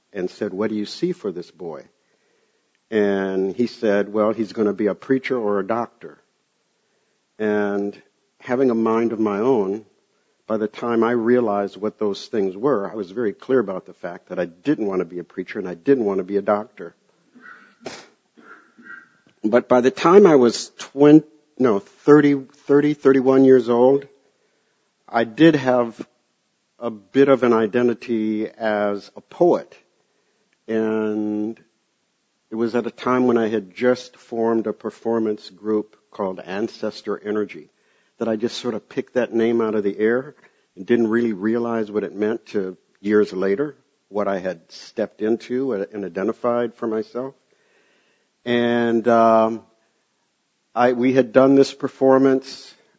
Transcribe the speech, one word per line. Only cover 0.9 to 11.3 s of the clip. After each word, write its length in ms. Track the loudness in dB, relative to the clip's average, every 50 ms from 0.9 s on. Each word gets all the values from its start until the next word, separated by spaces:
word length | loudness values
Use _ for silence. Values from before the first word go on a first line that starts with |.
| -8 -6 -6 -6 -6
for 180 | -6 -8 -10
this 200 | -8 -10 -12 -16
boy?" 340 | _ -16 -14 -14 -14 -14 -16 _ _ _ _ _ _ _ _ _ _ _ _ _ _ _ _ _ _ _ _ -4
And 640 | 0 0 2 2 2 0 -2 -2 -2 -2 -2 -2 -2
he 120 | -2 -4
said, 440 | -4 -4 -2 -2 0 2 0 0 -2
"Well, 220 | -2 -2 0 0 0
he's 180 | -2 -6 -6
gonna 220 | -4 -2 -2 -2 0
be 140 | 0 -2
a 60 | -2 -2
preacher 440 | -4 -2 -2 -2 -2 -2 -4 -4
or 220 | -4 -2 -2 -2 -2
a 60 | -2
doctor." 540 | -4 -4 -4 -6 -8 _ _ -20 -20 -20 _ _ _ _ _ _ _ _ _ _ _ _ _ _ _ _ _ _ _ _ _ _ _ _ -6
And 600 | -2 -2 0 0 -2 -2 -4 -4 -6 -6 -8 -12 _ _ _ _ _ _ _ _
having 300 | -8 -4 -2 0 2 2
a 60 | 2
mind 380 | 2 0 0 0 0 0 -2 -2
of 80 | -2
my 180 | -2 -2 -2 0
own, 460 | 0 0 0 0 0 -2 -4 -8 -10 _ _ _ _ _ _ _ _ _ _ _ _
by 100 | -6 -6
the 100 | -4 -4
time 340 | -6 -8 -6 -6 -2 0 2
I 100 | 2 2
realized 680 | 0 0 2 2